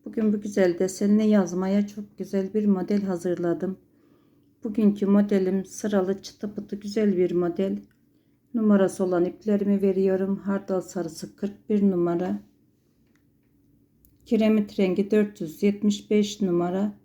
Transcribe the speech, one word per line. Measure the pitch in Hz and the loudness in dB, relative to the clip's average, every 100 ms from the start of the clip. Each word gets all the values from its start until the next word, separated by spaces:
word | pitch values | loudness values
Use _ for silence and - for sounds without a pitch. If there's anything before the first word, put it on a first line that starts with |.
| 214 | -8
Bugün | - 214 | -2 0
bu | 208 | 0
güzel | 208 - 185 175 | -2 2 2 2
desenli | 185 - 202 208 214 | -4 0 2 4 6
yazmaya | 208 175 180 190 202 202 | 4 2 -2 0 0 -2
çok | - 208 - | -8 -16 -14
güzel | 190 196 190 | -4 -4 -2
bir | 214 208 | 0 2
model | 185 175 208 | 2 0 -2
hazırladım. | 196 175 185 170 175 165 185 185 _ _ _ _ _ _ _ _ | 0 -2 -2 -2 -2 -2 -4 -8 _ _ _ _ _ _ _ _
Bugünkü | 226 208 208 202 196 | -6 2 2 2 2
modelim | 202 208 202 185 190 185 | 2 4 2 2 -2 -4
sıralı | - 214 202 185 196 | -8 -2 0 0 -4
çıtı | - - 208 202 | -8 -12 -10 -10
pıtı | - 202 | -10 -10
güzel | 202 220 208 180 | -6 0 0 2
bir | 180 | 0
model. | 170 175 165 196 202 - _ _ _ _ _ _ | 0 -2 -2 -4 -4 -10 _ _ _ _ _ _
Numarası | 233 214 202 185 185 | 0 4 4 4 0
olan | 185 175 175 | -2 0 0
iplerimi | - 214 202 202 196 | -2 -2 2 2 2
veriyorum. | 196 190 190 190 196 196 | 2 2 2 0 0 -4
Hardal | 202 196 - 190 | -2 -4 -2 -4
sarısı | 180 180 165 156 - - | -4 -8 -8 -8 -16 -8
kırk | 202 - - | -8 -8 -2
bir | 208 196 | 2 2
numara. | 175 170 175 180 202 - _ _ _ _ _ _ _ _ _ _ _ _ _ _ _ _ _ - | 2 0 0 -2 -6 -10 _ _ _ _ _ _ _ _ _ _ _ _ _ _ _ _ _ -2
Kiremit | 214 220 220 208 - | 2 4 2 0 -2
rengi | 190 180 202 | 0 0 0
dört | 214 208 - | 0 0 -4
yüz | 165 - | -12 -2
yetmiş | 202 202 208 202 - | -2 0 -2 -2 0
beş | 208 208 - | 0 0 -2
numara. | 190 175 175 185 208 - | 0 0 0 -2 -4 -6